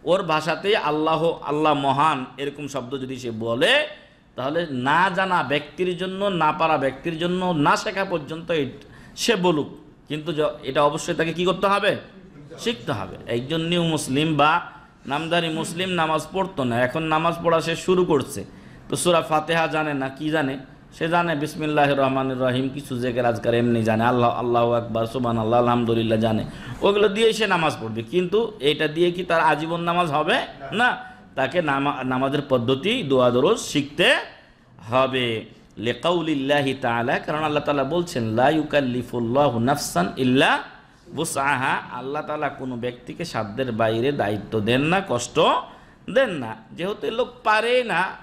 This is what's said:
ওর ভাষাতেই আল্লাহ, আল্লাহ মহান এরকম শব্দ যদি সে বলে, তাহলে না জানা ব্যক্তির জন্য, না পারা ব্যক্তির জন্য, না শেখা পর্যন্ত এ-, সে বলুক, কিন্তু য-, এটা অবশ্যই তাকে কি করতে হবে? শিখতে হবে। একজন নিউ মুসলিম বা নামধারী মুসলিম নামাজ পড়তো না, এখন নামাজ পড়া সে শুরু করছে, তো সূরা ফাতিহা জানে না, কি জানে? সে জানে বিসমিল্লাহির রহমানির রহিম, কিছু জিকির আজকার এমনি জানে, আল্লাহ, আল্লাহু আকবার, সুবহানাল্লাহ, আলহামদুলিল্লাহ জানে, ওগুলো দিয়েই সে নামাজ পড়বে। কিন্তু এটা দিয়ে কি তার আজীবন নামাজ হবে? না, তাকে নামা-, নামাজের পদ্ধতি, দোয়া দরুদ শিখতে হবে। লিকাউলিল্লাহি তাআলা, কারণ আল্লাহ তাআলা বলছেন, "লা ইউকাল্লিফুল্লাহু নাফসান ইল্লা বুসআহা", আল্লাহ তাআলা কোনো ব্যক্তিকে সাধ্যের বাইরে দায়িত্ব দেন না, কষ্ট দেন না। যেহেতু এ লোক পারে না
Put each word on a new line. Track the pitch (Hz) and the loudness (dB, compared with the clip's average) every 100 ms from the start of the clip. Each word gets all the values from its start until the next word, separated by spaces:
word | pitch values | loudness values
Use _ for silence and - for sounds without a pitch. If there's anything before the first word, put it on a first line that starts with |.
ওর | 143 190 | 2 0
ভাষাতেই | 175 156 151 156 196 214 | 2 0 0 -2 0 0
আল্লাহ, | 151 151 156 160 165 - - | 2 0 2 2 0 -2 -4
আল্লাহ | 147 156 | 2 2
মহান | 143 139 131 156 139 127 - | 4 2 4 2 2 -6 -8
এরকম | 139 143 143 | -8 -6 -8
শব্দ | 139 120 139 | -8 -6 -8
যদি | 127 131 | -8 -8
সে | 120 | -8
বলে, | 110 113 120 180 277 302 - - _ _ - | -4 -2 2 4 4 0 -10 -20 _ _ -8
তাহলে | 131 165 170 | -4 -2 -4
না | 127 127 156 190 | -2 2 2 2
জানা | 180 190 180 | 0 0 0
ব্যক্তির | 131 143 147 - 180 175 | 0 -2 -4 -4 -4 -2
জন্য, | 185 190 | -6 -2
না | 202 175 156 | -2 2 0
পারা | 156 165 151 | 2 2 2
ব্যক্তির | 135 127 170 160 | 0 -2 -8 -4
জন্য, | 175 180 | -2 0
না | 180 160 151 208 | 0 2 2 2
শেখা | 220 196 | 0 -4
পর্যন্ত | 190 170 139 160 170 | -2 -4 -6 -12 -4
এ-, | 165 135 - - - - - | -2 -2 -6 -20 -20 -20 -4
সে | - 214 | 0 2
বলুক, | 180 156 135 - - - - | 2 2 -2 -10 -20 -20 -12
কিন্তু | 151 151 | -8 -6
য-, | 151 147 - | -2 -2 -2
এটা | 120 151 | -4 2
অবশ্যই | 147 151 - | 2 2 -4
তাকে | 165 165 | -2 -2
কি | 165 | 0
করতে | 175 180 196 | 0 0 2
হবে? | 294 302 127 - - - - - - | 2 2 0 -6 -20 -20 -20 -20 -8
শিখতে | - 240 - | -6 -4 -4
হবে। | 117 92 - - | -6 -6 -12 -4
একজন | 120 135 165 | -4 -2 -4
নিউ | 165 175 | 0 0
মুসলিম | 165 151 - 135 160 147 | 0 -2 -2 0 0 2
বা | 147 170 - - - - - | 4 2 -2 -18 -20 -18 -6
নামধারী | 143 165 170 165 | -6 0 0 0
মুসলিম | 160 156 170 185 | -4 -6 -4 -4
নামাজ | 175 160 156 151 | 0 0 0 -2
পড়তো | 185 185 - | -4 -4 -2
না, | 127 117 | -2 2
এখন | 123 160 | 0 0
নামাজ | 160 156 165 170 | 0 0 0 0
পড়া | 170 165 | 2 2
সে | 156 160 | 0 -4
শুরু | - 185 | 2 2
করছে, | 180 147 117 101 - - - - - | 4 2 0 -8 -12 -16 -20 -20 -6
তো | 135 | -2
সূরা | 175 165 | 2 2
ফাতিহা | 160 156 156 165 160 | 2 -2 0 0 0
জানে | 156 156 | 0 -2
না, | 143 131 | -2 -4
কি | 131 156 | -4 -2
জানে? | 156 135 135 - - - - | 0 0 -4 -12 -20 -20 -6
সে | 160 | 0
জানে | 175 170 151 | 2 2 -2
বিসমিল্লাহির | 151 160 151 151 143 139 | -4 -4 0 4 4 4
রহমানির | 135 135 131 127 | 2 2 -2 0
রহিম, | 127 123 135 | 0 0 -2
কিছু | 139 - 127 | -6 -6 -4
জিকির | 127 120 | -2 0
আজকার | 120 110 117 | 0 0 2
এমনি | 117 120 117 | 2 4 2
জানে, | 110 110 | 2 2
আল্লাহ, | 117 123 120 | 2 4 2
আল্লাহু | 87 120 120 120 | 2 0 2 4
আকবার, | 120 113 113 113 | 2 0 -4 -2
সুবহানাল্লাহ, | 135 120 117 110 120 | -2 -2 0 2 4
আলহামদুলিল্লাহ | 120 123 117 113 113 113 | 4 2 2 2 2 2
জানে, | 113 110 - - - 120 | 2 0 -4 -10 -14 0
ওগুলো | 190 208 208 | 2 4 4
দিয়েই | 196 226 | 4 2
সে | 220 214 | 4 2
নামাজ | 180 156 113 | 2 2 -2
পড়বে। | 110 107 | -6 -6
কিন্তু | 110 175 180 202 226 - | -2 -2 2 0 0 0
এটা | 135 151 156 | 0 2 0
দিয়ে | 151 175 | 2 0
কি | 175 | 0
তার | 175 165 | 0 2
আজীবন | 160 151 160 170 | 4 2 0 -4
নামাজ | 170 175 175 | 0 0 2
হবে? | 143 156 254 330 - - | 0 2 0 -2 -12 -8
না, | 202 247 - - - - | 0 0 0 -10 -20 -10
তাকে | - 131 180 | -2 0 0
নামা-, | 156 139 143 127 | 0 0 0 -2
নামাজের | 127 127 135 143 143 | -4 -2 0 -2 0
পদ্ধতি, | 131 120 135 185 233 | 0 2 0 0 -2
দোয়া | 147 131 123 | 2 4 4
দরুদ | 120 151 240 | 4 4 2
শিখতে | - 147 139 - 208 311 - - - _ _ - 107 | 0 -2 -2 2 2 2 -2 -18 -20 _ _ -20 -2
হবে। | 123 135 127 120 110 - - - - | 2 2 0 -2 -4 -8 -20 -20 -6
লিকাউলিল্লাহি | 113 117 165 180 160 147 135 147 135 | -4 0 0 0 0 -2 2 2 2
তাআলা, | 131 131 117 120 185 | -2 -2 0 0 -2
কারণ | - 156 | -2 -2
আল্লাহ | 156 147 | 0 0
তাআলা | 147 143 | 0 -2
বলছেন, | 131 170 170 131 | 0 -2 -2 -4
"লা | 113 110 131 | -2 2 4
ইউকাল্লিফুল্লাহু | 156 151 143 131 123 113 123 113 131 143 117 | 2 0 0 0 -4 -4 -4 0 2 2 2
নাফসান | 117 147 - 170 180 - | 0 0 -2 -2 -2 0
ইল্লা | 127 131 175 285 - - - _ - | 2 4 4 2 -4 -18 -20 _ -12
বুসআহা", | 131 160 139 139 135 135 175 - | -6 -4 -2 0 2 0 -2 -6
আল্লাহ | 123 131 147 | -10 -6 -6
তাআলা | 147 151 143 | -6 -4 -4
কোনো | 139 131 123 | -4 -8 -6
ব্যক্তিকে | 123 120 - 156 | -6 -8 -14 -10
সাধ্যের | 165 120 104 107 127 | -6 -6 -6 -4 -4
বাইরে | 110 113 113 127 | 0 0 2 0
দায়িত্ব | 139 104 104 - 110 | 0 -2 -2 -4 -2
দেন | 104 127 | 2 2
না, | 151 190 190 | 2 0 0
কষ্ট | 120 - 143 208 330 - - - - - | -4 -2 2 4 2 -4 -18 -20 -18 -2
দেন | 202 262 | 0 0
না। | 160 113 110 - | -2 -8 -10 -14
যেহেতু | 131 180 220 208 | -8 -6 -4 -4
এ | |
লোক | 226 240 - | -4 -4 -2
পারে | 220 214 233 247 | 0 2 2 2
না | 233 170 190 - | 2 0 -2 -6